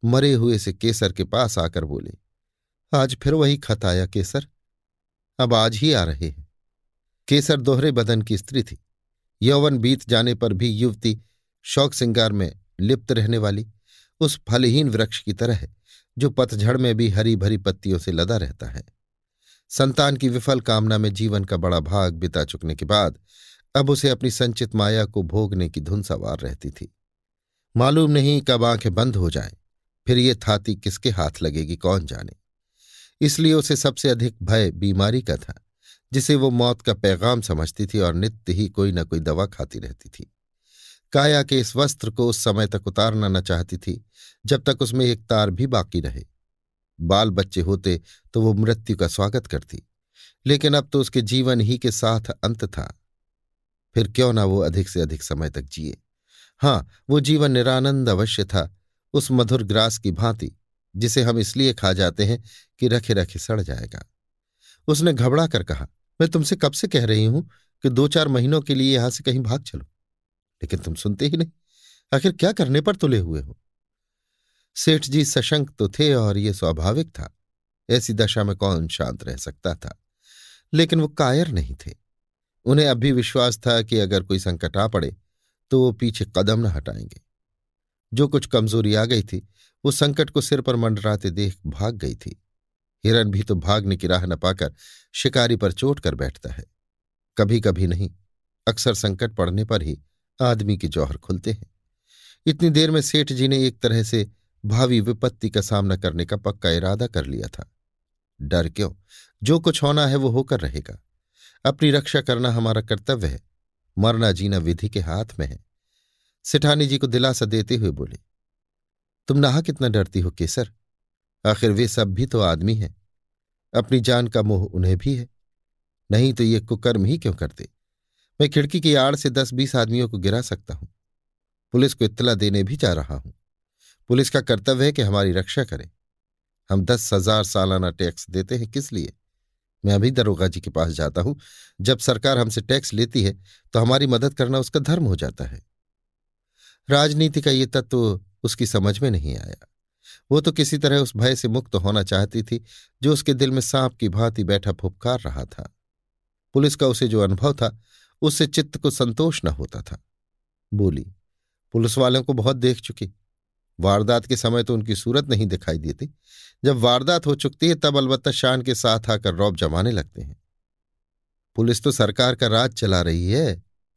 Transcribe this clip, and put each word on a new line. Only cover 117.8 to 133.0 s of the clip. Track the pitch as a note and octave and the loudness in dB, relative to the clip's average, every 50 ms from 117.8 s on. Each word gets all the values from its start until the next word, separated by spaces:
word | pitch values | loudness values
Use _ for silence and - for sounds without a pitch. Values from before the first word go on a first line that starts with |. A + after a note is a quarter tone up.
| G#2+ F2 | 0 -2
बोले, | C#2 C#2+ C2 - - - _ _ _ _ _ _ _ _ _ _ _ _ _ _ _ _ _ _ _ _ _ | -2 -4 -8 -10 -12 -16 _ _ _ _ _ _ _ _ _ _ _ _ _ _ _ _ _ _ _ _ _
"तुम | - C3+ | 0 2
नाहक | C#3+ C#3+ C3 B2+ - - | 4 4 4 4 2 0
कितना | - - - C3 | -2 -2 0 0
डरती | A#2+ G#2+ G#2 F#2 - - F#2 | 2 2 2 0 0 0 -2
हो | F2 F2 | -2 -2
केसर, | - - E2+ E2 - C3 A#2 - _ _ _ _ _ _ _ _ _ _ _ _ _ _ - | -2 -4 -4 -2 -2 -4 -4 -4 _ _ _ _ _ _ _ _ _ _ _ _ _ _ 0
आखिर | G#2+ G#2+ - A#2+ A2 | 0 2 4 2 2
वे | G2+ G#2 A#2+ | 4 2 2
सब | G#2+ - A#2 G#2+ G2 F#2 | 0 0 0 -2 0 0
भी | A2 C3+ | -2 -2
तो | - - A2 | 0 0 2
आदमी | G2+ E2+ E2 D#2 F2+ G#2+ A2+ | 2 2 2 2 0 0 0
हैं, | A2 F#2+ - - _ _ _ _ _ _ _ _ _ _ _ _ _ _ _ - | -2 -4 -6 -8 _ _ _ _ _ _ _ _ _ _ _ _ _ _ _ -2
अपनी | A#2+ G#2+ - C3 B2+ | -2 0 2 2 2
जान | G#2+ B2+ B2 A#2+ A#2+ | 2 2 2 2 0
का | A2 - A2+ | 0 0 0
मोह | G#2 G#2+ G#2 F#2 F#2 - - | 0 2 0 0 0 -2 -2
उन्हें | F2+ F#2 F#2 F#2 | 0 0 2 0
भी | F2+ - C#3 C#3 | 0 0 -2 -4
है, | A#2+ A#2+ - _ _ _ _ _ _ _ _ _ _ _ _ _ _ _ - | -4 -6 -10 _ _ _ _ _ _ _ _ _ _ _ _ _ _ _ 0
नहीं | G2+ A2 B2+ C3+ A#2+ | 2 2 4 2 2
तो | B2 A#2 | 2 2
ये | A2 A2+ G#2+ | 2 2 0
कुकर्म | A2 - A#2 G#2+ - A#2+ A#2 G2+ F#2+ | 0 -2 -4 -2 0 0 2 2 2
ही | A2 D#3 | 0 0
क्यों | D#3+ - G#2 D#2+ | -2 -2 -4 -4
करते। | - D#2+ C#2+ - - - - _ _ _ _ _ _ _ _ _ _ _ _ _ - | -4 -6 -8 -8 -12 -18 -18 _ _ _ _ _ _ _ _ _ _ _ _ _ 0
मैं | D3+ C#3+ | 0 2
खिड़की | D3 D3+ C#3+ D3 - F3 | 2 2 0 2 0 0
की | D3 D#3 D3 | 2 4 4
आड़ | C3+ C3 C#3 C#3+ | 4 4 2 2
से | C#3+ - C#3 | 0 -2 0
दस | A#2+ C3+ C3 A#2 B2+ | 0 0 -2 0 -2
बीस | B2+ C#3 C3 - | -2 -2 0 0
आदमियों | B2 A2+ A2 A#2 B2 A#2+ A2+ | 0 0 0 0 -2 -2 -2
को | A2+ | -4
गिरा | F#2+ F2 G2 G2+ - | -4 -2 -2 -2 -2
सकता | - - G2 - - - - | -4 -6 -8 -10 -10 -12 -14
हूं, | - - - _ _ _ _ _ _ _ _ _ _ _ _ _ _ _ _ | -14 -14 -18 _ _ _ _ _ _ _ _ _ _ _ _ _ _ _ _
पुलिस | - A#2+ C3+ C3+ - | 2 2 2 2 2
को | - A#2 | 0 -2
इत्तला | G#2+ A2 - B2+ B2 A2+ | -2 0 0 0 0 2
देने | G2+ G#2+ G#2 G2 G2+ F#2+ | 2 2 2 2 2 0
भी | G2 C#3+ | -2 0
जा | C#3+ - G2 E2+ | 0 0 2 2
रहा | D#2 | 0